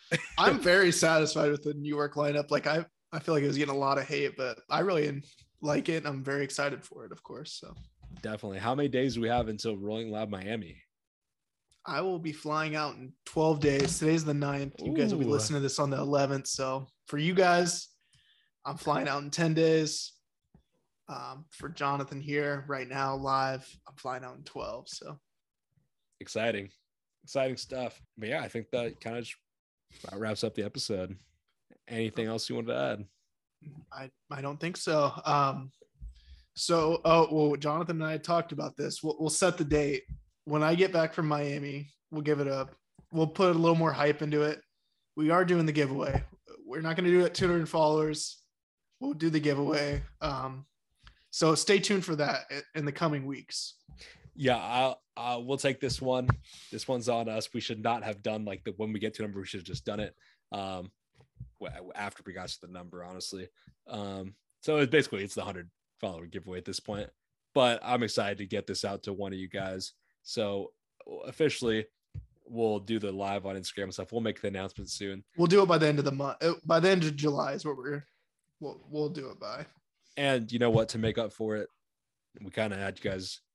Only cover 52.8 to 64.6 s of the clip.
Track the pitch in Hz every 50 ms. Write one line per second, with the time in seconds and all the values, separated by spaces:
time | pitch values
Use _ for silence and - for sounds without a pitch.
52.8 | 147 147 143 - 175 160 151 139 131 135 139 123 - - - - - - - _
53.8 | _ - - - - - - - - - _ - 139 123 123 110 87 104 120 127
54.8 | 131 131 - - _ _ - - 117 123 123 120 120 127 139 139 - 139 139 -
55.8 | 143 127 - - 131 127 127 127 127 127 - - - - - - - - - 110
56.8 | - - 131 120 113 120 120 117 117 113 110 110 110 - - 117 - - 113 107
57.8 | 107 117 117 113 101 110 104 101 - 113 107 107 107 101 98 95 - 110 95 104
58.8 | 107 107 107 104 110 110 110 - 110 104 95 98 95 - - 98 85 90 90 -
59.8 | - 110 104 107 104 - - _ _ _ _ _ _ - 107 101 98 95 95 90
60.8 | 90 98 _ _ _ _ _ _ - _ _ - - - _ - 101 82 - 87
61.8 | 90 92 - 104 101 98 - - - 98 90 92 90 90 - - 90 87 92 90
62.8 | 87 87 90 90 87 90 92 92 - - 101 92 92 - _ _ _ - _ _
63.8 | _ - 120 104 101 98 95 95 95 101 104 _ _ _ _ _